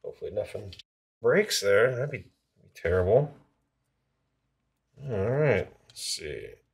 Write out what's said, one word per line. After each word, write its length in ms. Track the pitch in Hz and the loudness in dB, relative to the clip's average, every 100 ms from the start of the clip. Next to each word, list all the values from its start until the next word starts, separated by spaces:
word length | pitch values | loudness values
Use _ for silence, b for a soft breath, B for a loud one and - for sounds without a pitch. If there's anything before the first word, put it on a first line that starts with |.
Hopefully 280 | - - - | -16 -12 -8
nothing 440 | 101 101 104 104 - - _ _ _ | -6 -8 -10 -14 -18 -20 _ _ _
breaks 400 | 113 165 208 - | 2 2 2 0
there. 340 | 101 101 123 | 4 4 4
That'd 160 | 123 143 | 0 -6
be, 80 | - | -8
be 520 | - _ _ _ _ | -14 _ _ _ _
terrible. 600 | - 85 90 90 120 151 - _ _ _ _ _ _ _ _ _ _ _ _ _ _ _ - 139 | -6 0 2 4 4 2 -8 _ _ _ _ _ _ _ _ _ _ _ _ _ _ _ -16 -8
All 180 | 104 101 | -4 -2
right, 400 | 139 151 101 - - _ | 0 2 2 -2 -12 _
let's 140 | - | -14
see. 440 | - - 78 60 50 - _ | -10 -8 -10 -12 -14 -20 _